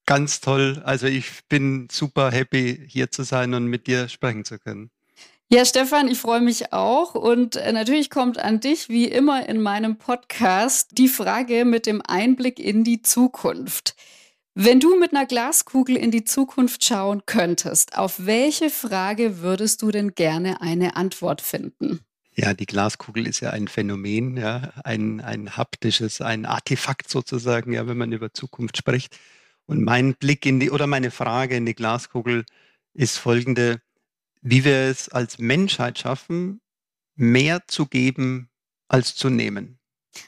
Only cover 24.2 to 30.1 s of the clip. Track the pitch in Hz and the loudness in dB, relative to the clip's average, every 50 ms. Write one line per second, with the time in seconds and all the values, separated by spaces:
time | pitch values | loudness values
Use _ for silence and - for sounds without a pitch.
24.2 | 127 131 127 127 107 110 120 127 127 - - 123 - 120 113 107 107 110 110 110 | -2 -2 -4 -4 -4 -4 -4 -6 -8 -10 -12 -12 -8 -6 -4 -2 -2 -4 -4 -6
25.2 | 123 113 110 107 104 98 - 123 123 - - - - 113 - - 113 107 - - | -8 -8 -8 -10 -10 -10 -6 -6 -6 -6 -6 -4 -2 -2 -2 -2 -2 -6 -6 -6
26.2 | - 113 113 110 107 - 117 - - - 135 - - - 135 - - - - 131 | -4 -4 -4 -4 -4 -4 -4 -6 -2 -4 -4 -4 -2 -6 -6 -8 -8 -6 -6 -6
27.2 | - - 131 120 117 123 120 117 117 123 117 117 113 123 117 120 117 117 113 107 | -4 -4 -6 -4 -2 -2 -2 -2 -2 -4 -4 -4 -4 -4 -4 -4 -4 -4 -6 -8
28.2 | 113 107 - - 135 - - - 120 110 - - - 135 123 131 - - - - | -8 -12 -12 -12 -14 -12 -8 -8 -8 -6 -6 -4 -2 -2 -2 -2 -4 -8 -16 -20
29.2 | - _ _ _ _ _ _ _ _ - 151 - 104 113 120 123 131 135 | -20 _ _ _ _ _ _ _ _ -4 -2 0 2 2 2 4 2 2